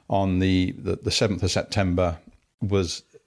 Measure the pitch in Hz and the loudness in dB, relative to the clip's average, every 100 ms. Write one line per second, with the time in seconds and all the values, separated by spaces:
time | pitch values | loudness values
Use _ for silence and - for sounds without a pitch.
0 | _ 98 98 90 95 92 92 - 92 92 | _ -2 0 2 4 2 2 -4 -6 -4
1 | - - 113 92 92 - - - 92 87 | -2 0 0 0 0 -2 -2 0 0 2
2 | 87 80 - _ _ _ 104 98 87 - | 0 -2 -14 _ _ _ 0 0 0 -6
3 | - - | -14 -20